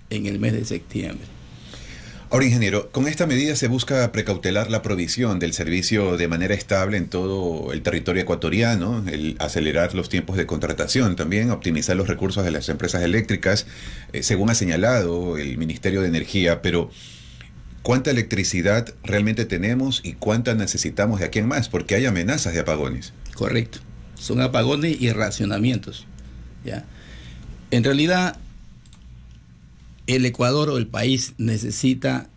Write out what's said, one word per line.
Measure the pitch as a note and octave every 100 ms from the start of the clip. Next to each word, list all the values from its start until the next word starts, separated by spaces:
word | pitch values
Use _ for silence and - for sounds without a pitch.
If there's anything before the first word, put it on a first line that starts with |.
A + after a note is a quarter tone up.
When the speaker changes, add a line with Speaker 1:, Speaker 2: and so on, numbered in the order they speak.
| -
Speaker 1:
en | G#2+ G2+
el | G2+
mes | A2
de | - -
septiembre. | - - - F2+ - - - - - - - - - - - -
Speaker 2:
Ahora, | B2 C3+
ingeniero, | A#2+ G#2 G2+ -
con | - C#3
esta | D#3 E3+
medida | B2+ D3 C#3+
se | B2
busca | B2+ - C3+ A#2
precautelar | A2 G#2 F#2 F#2 F#2+ A2
la | A2
provisión | A2 G2 E2 - A#2+ F#2
del | E2+
servicio | E2 D#2+ F2 F2+ G#2+ G2 F2
de | E2+
manera | E2+ F#2+ G2+
estable | - F#2+ F#2+ G#2
en | E2+
todo | F#2 F#2 G2 F2 D#2+ D2
el | D2+
territorio | - D#2+ - F2+
ecuatoriano, | F2+ E2+ D#2+ F#2 A#2 A2+ F2+ A#2 G2
el | D2+ D#2 -
acelerar | D#2 - D2+ D2+ F2
los | F#2 E2+
tiempos | F#2 - F#2+
de | E2
contratación, | D#2+ D#2 D#2+ D2+ B2+ A#2 F2
también | D#2+ G2+ A#2
optimizar | G#2 F#2 D#2+ D2+ F#2
los | F2+
recursos | F#2 F#2+ F#2 F#2
de |
las | D#2 -
empresas | D2+ - F2+
eléctricas, | F2 G#2 G#2+ G2+ F#2 G#2 - - - - -
eh, | -
según | - G2 G#2
ha | A2+
señalado | F#2 D#2+ G#2+ B2+ F2 E2+ F2+ D#2
el | C#2+ B1+
Ministerio | D#2+ D#2 F#2+ F#2+
de | F#2
Energía, | E2 C#2 G2 F2 E2+
pero | F#2 E2+ - - - - - - - - - -
¿cuánta | - B2+ C3
electricidad | B2+ A2 G2+ F#2 F#2 F2+ G#2+ A#2 -
realmente | - G#2 G#2 A2
tenemos | A2+ F2+ G2 B2 C3+ B2+
y | F2
cuánta | B1 - A2+ B2 A2
necesitamos | G2 - - - G#2 G#2
de | E2+
aquí | A2
en | A2
más? | D3 A#2
Porque | F2+ - G2
hay | C3
amenazas | F#2 F2+ D3+ -
de | E2
apagones. | D#2 D#2 C#2 B1+ - - - -
Speaker 1:
Correcto. | G#2 A#2+ A#2 - - - - -
Son | - A2+
apagones | B2+ B2+ A#2 C#3+ D#3+ C#3+
y | B2
racionamientos, | G#2+ G#2+ - G2+ G#2+ A#2 B2 - - - - - - - -
¿ya? | - G#2+ - - - - - - - - -
En | B2
realidad, | A#2 C#3 D#3 F3+ F#3 - - - - - - - - - - - - - - - - - -
el | B2+ B2+
Ecuador | A#2+ B2 C#3+ D3+
o | C3
el | A2+
país | A2 A2+ C3 - -
necesita | A2+ A2 A#2 - C3 B2+ C3+ C3 -